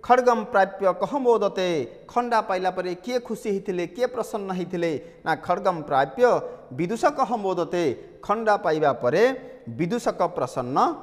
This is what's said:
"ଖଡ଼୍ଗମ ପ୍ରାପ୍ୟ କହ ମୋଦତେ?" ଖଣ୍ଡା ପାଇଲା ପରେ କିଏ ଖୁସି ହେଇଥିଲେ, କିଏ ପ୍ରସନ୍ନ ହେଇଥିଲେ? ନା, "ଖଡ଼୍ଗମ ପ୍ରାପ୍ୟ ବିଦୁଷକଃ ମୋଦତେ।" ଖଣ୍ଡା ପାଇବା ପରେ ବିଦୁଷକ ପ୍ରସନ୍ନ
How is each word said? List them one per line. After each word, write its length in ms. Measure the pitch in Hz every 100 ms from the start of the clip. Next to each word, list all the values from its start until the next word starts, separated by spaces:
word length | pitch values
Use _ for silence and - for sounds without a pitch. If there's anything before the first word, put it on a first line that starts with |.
"ଖଡ଼୍ଗମ 420 | - 247 247 233
ପ୍ରାପ୍ୟ 480 | 208 202 190 - 196
କହ 260 | 180 190 277
ମୋଦତେ?" 500 | 247 226 196 185 180 165 117 - -
ଖଣ୍ଡା 320 | 240 240 226
ପାଇଲା 300 | 214 185 185
ପରେ 240 | 180 180
କିଏ 240 | 180 240 247
ଖୁସି 300 | 247 220 226
ହେଇଥିଲେ, 360 | 196 196 180 170
କିଏ 200 | - 247
ପ୍ରସନ୍ନ 460 | 247 208 220 196
ହେଇଥିଲେ? 680 | 185 170 180 170 143 - - -
ନା, 100 | 151
"ଖଡ଼୍ଗମ 460 | - 180 196 175
ପ୍ରାପ୍ୟ 420 | 147 139 143 - 247 170 - - -
ବିଦୁଷକଃ 640 | 127 170 226 349 294 233 233
ମୋଦତେ।" 480 | 196 175 160 180 165 - - -
ଖଣ୍ଡା 320 | - 208 220 202
ପାଇବା 360 | 175 156 147
ପରେ 300 | 127 120 156 247 262 - - -
ବିଦୁଷକ 540 | 113 170 233 233 -
ପ୍ରସନ୍ନ 540 | 175 - 127 - 123 151 269 320